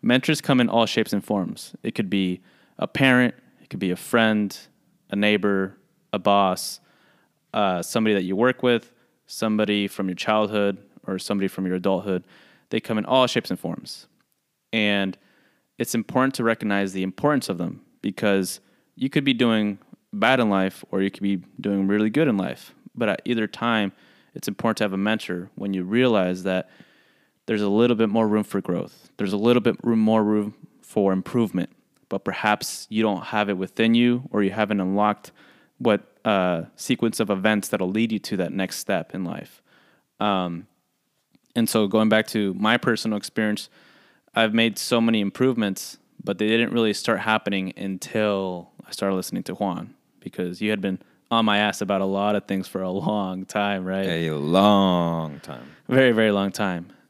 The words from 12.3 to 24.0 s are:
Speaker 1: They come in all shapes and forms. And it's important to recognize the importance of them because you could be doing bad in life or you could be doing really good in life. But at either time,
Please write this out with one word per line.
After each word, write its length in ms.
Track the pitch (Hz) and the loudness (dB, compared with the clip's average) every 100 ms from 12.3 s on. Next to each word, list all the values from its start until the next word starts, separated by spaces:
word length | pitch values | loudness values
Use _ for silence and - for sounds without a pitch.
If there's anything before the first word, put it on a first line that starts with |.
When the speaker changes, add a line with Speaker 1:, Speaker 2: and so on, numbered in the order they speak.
| - - _ _ | -20 -20 _ _
Speaker 1:
They 100 | 117 | -6
come 180 | - 110 | -2 -4
in 80 | - | 2
all 220 | 131 123 | 4 4
shapes 220 | 123 - | 0 -4
and 100 | 90 | -8
forms. 480 | 85 85 - - - _ _ _ _ _ _ | -6 -8 -12 -20 -20 _ _ _ _ _ _
And 440 | 113 104 101 95 90 _ _ _ _ _ _ | -2 0 0 -2 -6 _ _ _ _ _ _
it's 180 | 120 120 | -4 -4
important 380 | 110 - 135 - | -2 0 0 0
to 80 | |
recognize 500 | 113 113 107 101 98 | 0 0 0 -2 -2
the 100 | 95 | -4
importance 460 | 92 - 147 143 - | -6 -2 0 0 -2
of 80 | 90 | -4
them 240 | 87 87 _ _ | -6 -8 _ _
because 580 | 107 98 107 98 92 - _ _ _ - | -8 -2 0 2 0 -6 _ _ _ -6
you 140 | 131 | -2
could 140 | 151 | 0
be 100 | 139 | 0
doing 440 | 123 120 110 104 98 _ - _ | 2 4 4 0 -4 _ -20 _
bad 260 | 104 113 131 | 0 4 4
in 100 | 113 | 4
life 340 | 98 95 - - | 2 2 -4 -8
or 100 | - | -2
you 100 | 98 | -2
could 120 | - | -2
be 140 | 101 95 85 - | -2 -2 -4 -8
doing 280 | 104 101 95 | -2 0 2
really 220 | 104 107 | 2 2
good 180 | 123 156 | 2 2
in 100 | 104 | 2
life. 360 | 92 - - _ - - | -2 -6 -14 _ -20 -4
But 140 | 113 | -2
at 120 | 98 - | -2 -2
either 220 | 120 107 | -2 -2
time, 440 | - 117 113 98 - | -2 0 0 0 -6